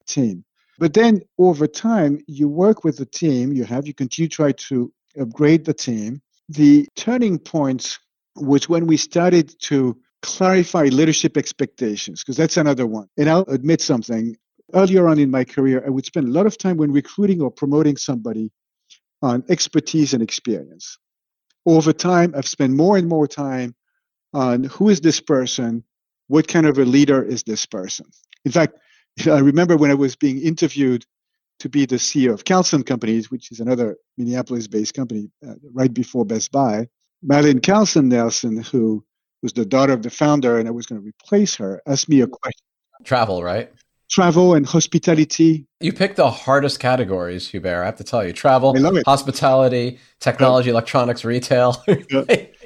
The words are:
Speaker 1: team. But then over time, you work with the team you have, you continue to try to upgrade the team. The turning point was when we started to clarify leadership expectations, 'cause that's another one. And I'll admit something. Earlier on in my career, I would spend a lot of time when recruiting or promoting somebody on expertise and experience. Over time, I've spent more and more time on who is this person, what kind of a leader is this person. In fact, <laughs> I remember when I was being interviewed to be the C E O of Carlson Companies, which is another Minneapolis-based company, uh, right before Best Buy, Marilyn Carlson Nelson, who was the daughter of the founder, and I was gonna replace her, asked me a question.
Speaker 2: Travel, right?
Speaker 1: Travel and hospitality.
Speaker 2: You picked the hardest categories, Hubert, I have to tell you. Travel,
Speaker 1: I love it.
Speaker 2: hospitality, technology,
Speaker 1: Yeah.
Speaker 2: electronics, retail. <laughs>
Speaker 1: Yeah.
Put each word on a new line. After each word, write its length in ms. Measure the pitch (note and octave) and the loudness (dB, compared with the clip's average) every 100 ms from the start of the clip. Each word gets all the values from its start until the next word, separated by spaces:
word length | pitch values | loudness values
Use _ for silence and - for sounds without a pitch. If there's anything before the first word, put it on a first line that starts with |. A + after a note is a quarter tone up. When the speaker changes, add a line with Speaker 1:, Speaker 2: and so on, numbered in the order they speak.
| - | -8
Speaker 1:
team. 380 | D3 A#2 F2+ - _ _ - | -2 -2 -4 -14 _ _ -4
But 160 | D#3+ | 0
then 280 | G#3 A#3 G#3 - - | 2 4 2 0 2
over 300 | F3+ D3 D3+ | 2 2 -2
time, 560 | - A3+ A3 D3 D3 - | -2 -2 0 0 -2 -6
you 200 | C#3 D3 | -4 -2
work 360 | D3+ G3+ A3 | 2 0 2
with 120 | D#3+ C#3+ | -2 -6
the 100 | B2+ | -8
team 460 | - D#3+ B2+ B2+ | -4 -2 0 -2
you 120 | C#3 | -4
have, 240 | A#2 B2 D3 | -4 -6 -8
you 60 | |
continue 340 | - B2+ - D#3+ | -8 -6 -4 -4
to 80 | - | -2
try 160 | D3 | -2
to 400 | C3+ - C3 A#2+ _ _ D3 | -2 -4 -4 -4 _ _ -10
upgrade 460 | A#2+ A2+ D3 D#3+ | -8 0 4 4
the 100 | D3+ | 2
team. 480 | D3+ - A2 G#2+ C#3 _ _ - | -6 -6 -6 -6 -12 _ _ -10
The 380 | D3 D3 D3 C#3+ | 4 6 6 4
turning 440 | - - B3+ A3+ F3 | -4 -4 0 0 -2
point 600 | - D#3+ C#3 C3 - - _ _ _ - | -4 -4 -2 -4 -8 -14 _ _ _ -6
was 320 | C#3 C#3+ - | 0 0 2
when 180 | E3+ E3 | 0 2
we 100 | D#3 | 0
started 580 | - F3 F3+ F3 D3 _ | 0 0 2 2 2 _
to 360 | - C#3 B2 A#2 _ _ | -4 -2 -2 -4 _ _
clarify 640 | - - F#3 F#3+ F3 F3 | -12 -2 2 2 0 0
leadership 520 | C#3+ C3 D#3+ D3+ E3 D3 | 2 4 2 2 0 -2
expectations, 840 | - - C3+ - A2+ G2+ - E2 | -4 -6 -8 -6 -6 -6 -10 -12
'cause 140 | - B2+ | -8 -4
that's 200 | D#3+ - | -2 0
another 300 | D3+ B2+ A#2+ | 0 0 -4
one. 220 | A2 G2 - | -6 -8 -2
And 100 | D3 | 2
I'll 160 | E3 F#3+ | 2 0
admit 340 | C3+ C#3+ D#3+ | -2 0 0
something. 540 | - B2+ A2 A2+ A2+ A2+ _ _ _ | 0 -2 -4 -6 -6 -8 _ _ _
Earlier 340 | F#3 F#3+ F#3+ E3+ | 2 4 4 4
on 120 | D#3 | 4
in 120 | C#3 | 2
my 140 | C3 | 0
career, 400 | B2+ - C3+ B2+ C#3 | -2 0 0 0 -2
I 40 | |
would 160 | C3+ - | -6 -6
spend 200 | E3+ B2 | -4 -2
a 40 | |
lot 140 | D3 G#3 | 0 0
of 100 | - | 0
time 220 | F#3+ E3 | -2 0
when 120 | D3+ | 0
recruiting 520 | C#3 - - G3+ F3+ | 0 -2 -2 0 0
or 80 | C3 | -4
promoting 480 | - C#3+ D3 D3+ C#3 | -4 -2 2 2 0
somebody 520 | - B2 A2+ A2 A2 _ _ _ _ _ _ _ | -4 -6 -6 -8 -8 _ _ _ _ _ _ _
on 240 | C3+ A#2+ - | -2 -2 -2
expertise 640 | F3 - D#3 D3+ D#3+ C#3+ | -2 -2 -4 -2 0 0
and 80 | B2 | 0
experience. 760 | A2+ - - F#2+ C#2 D#2+ - - _ _ _ _ _ _ F3 | -4 -6 -6 -8 -8 -20 -20 -20 _ _ _ _ _ _ 2
Over 260 | D#3+ D#3 | 4 4
time, 420 | D3+ F3+ F3+ F3 | 0 0 2 2
I've 140 | C#3 - | -2 -6
spent 240 | - C3+ | -2 0
more 240 | C3+ F3 G3+ | 2 2 2
and 100 | E3+ | 2
more 220 | D#3+ C#3+ | 0 -2
time 460 | - C#3 C3 B2 - _ _ _ _ _ | -4 -8 -8 -8 -12 _ _ _ _ _
on 320 | C#3+ B2+ B2 | -4 0 0
who 240 | C3+ - G#3 | -2 0 2
is 140 | F3+ | 4
this 180 | D#3+ - | 2 0
person, 640 | - C#3 B2 - A#2+ A2+ - _ _ _ - | 0 0 0 -4 -6 -6 -10 _ _ _ -2
what 200 | D3+ D#3 | 0 2
kind 180 | E3+ D#3 | 2 2
of 120 | C3+ | 4
a 60 | |
leader 380 | B2+ C3+ C#3+ C3+ | 4 4 4 2
is 200 | G#2+ A#2+ | 0 -6
this 240 | - G#2+ - | -6 -8 -8
person. 400 | G#2 F#2 - - _ _ _ C#3 | -10 -10 -12 -16 _ _ _ -2
In 60 | |
fact, 260 | C#3+ D3+ - _ _ _ - | 0 0 -2 _ _ _ -4
<laughs> 100 | D#3+ | 2
I 120 | D3+ | 4
remember 380 | C#3 D3 F3 D#3+ | 4 4 4 4
when 140 | D3 | 4
I 40 | |
was 220 | C#3 C#3 - | 2 0 0
being 240 | C#3+ C3+ | -2 -2
interviewed 640 | D#3+ D#3+ D3+ C#3+ C3+ B2 - _ _ _ _ - | -4 -2 -2 0 0 0 -4 _ _ _ _ -14
to 100 | C3 | -4
be 160 | C#3+ C3 | -2 0
the 120 | B2 | -2
C 260 | - D3 | -2 0
E 40 | B2+ | 0
O 20 | |
of 120 | G#2 | 0
Carlson 380 | - F#3 F3+ D3 | 0 0 2 -2
Companies, 480 | B2 B2 A2 A2+ A2 | -2 -4 -2 -4 -4
which 220 | B2+ - | -10 -12
is 80 | A#2 | -8
another 360 | A2+ B2 A2+ - _ - | -4 -2 -2 -6 _ -8
Minneapolis-based 800 | A#2+ B2+ B2 A#2+ G#2+ G#2 G#2+ | -6 -4 -6 -8 -6 -6 -4
company, 360 | - B2 A2 G#2 _ D3 | -6 -8 -8 -10 _ -20
uh, 80 | - C#3 | -20 -12
right 200 | B2 C3 | -2 -2
before 320 | A#2+ A#2 B2+ | -2 -6 -4
Best 260 | G#2 A2 - | -4 -4 -4
Buy, 380 | C#3 C3 G#2+ A#2+ _ _ _ | -2 -2 -2 -6 _ _ _
Marilyn 380 | C#3 C#3+ D3 B2+ | 0 2 4 2
Carlson 480 | F3+ G#3 G#3 E3 C3 | 2 2 2 2 2
Nelson, 540 | A#2+ A#2 - A#2+ A2 | 2 0 -4 -6 -6
who 420 | A2+ B2+ A2+ G#2+ - _ _ _ | -4 -2 0 -2 -8 _ _ _
was 100 | A#2+ | -8
the 140 | A#2+ G2+ | -6 -2
daughter 260 | C3 C#3 | 0 2
of 100 | B2+ | 0
the 80 | A#2 | -4
founder, 480 | - D3 D3 B2+ A#2 | -2 0 2 2 0
and 80 | A2+ | -2
I 40 | |
was 160 | A#2+ A2+ | -8 -12
gonna 160 | A2 | -14
replace 520 | G#2 - - G#3 G#3 - | -16 -20 -2 0 0 -4
her, 260 | - F#2+ - | -8 -8 -4
asked 220 | C#3 - | -4 2
me 140 | C#3 | 2
a 40 | A#2 | 2
question. 380 | - - - _ _ _ _ | -4 -12 -12 _ _ _ _
Speaker 2:
Travel, 400 | - B2+ A2 F2+ | -4 -2 0 -2
right? 260 | F2 G2+ A#2+ _ _ _ - | -4 -6 -8 _ _ _ -4
Speaker 1:
Travel 440 | - F3 D#3+ F3+ | 2 2 4 6
and 120 | D#3+ C3+ | 4 2
hospitality. 1000 | E3 - E3+ - D#3 D3+ - D#3+ D#3 C3+ _ | 0 0 0 2 2 0 2 2 0 -4 _
Speaker 2:
You 120 | D3+ | -6
picked 240 | - G3 G3 | -4 -2 0
the 140 | C#3 | 0
hardest 480 | - - C#3 C#3 - | 0 0 0 0 -2
categories, 720 | B2+ C3 G2+ F#2 F2 F#2 - | -2 -2 -2 -4 -6 -8 -10
Hubert, 340 | G2 F2+ F2 | -8 -4 -4
I 40 | F#2 | -4
have 100 | - | -8
to 80 | |
tell 200 | - A#2+ | -6 -4
you. 80 | F#2 | -4
Travel, 420 | E2 C#3+ C3 C3+ C3 | 0 2 4 4 2
Speaker 1:
I 40 | |
love 160 | D3+ F#3 | 2 2
it. 80 | C3+ | 2
Speaker 2:
hospitality, 920 | C#3 C#3 - D3 C3 C3 B2 B2 B2+ _ _ | 0 -2 -2 2 4 2 0 -4 -10 _ _
technology, 480 | C3 B2 C3 B2+ B2 | -4 2 4 4 2
Speaker 1:
Yeah. 60 | |
Speaker 2:
electronics, 500 | A#2 A#2 C#3 A#2+ A#2 | 0 0 0 0 -2
retail. 580 | A#2 B2 B2+ B2+ B2 B2 - | -4 -4 0 2 2 0 -2
<laughs> 240 | D#3+ - | -2 -2
Speaker 1:
Yeah. 360 | C4+ C4+ A#3 - _ | -4 0 -2 -2 _